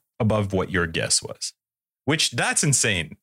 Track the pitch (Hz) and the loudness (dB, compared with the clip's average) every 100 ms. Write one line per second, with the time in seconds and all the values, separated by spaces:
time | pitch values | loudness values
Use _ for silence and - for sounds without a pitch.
0 | _ - 113 107 98 95 92 87 87 80 | _ -2 0 2 0 0 0 0 -2 -2
1 | 57 - - - - - _ _ _ _ | -2 -2 -4 -10 -12 -12 _ _ _ _
2 | - 156 - 120 208 226 170 131 120 92 | -2 0 0 0 0 2 2 2 2 0
3 | 78 - | -2 -8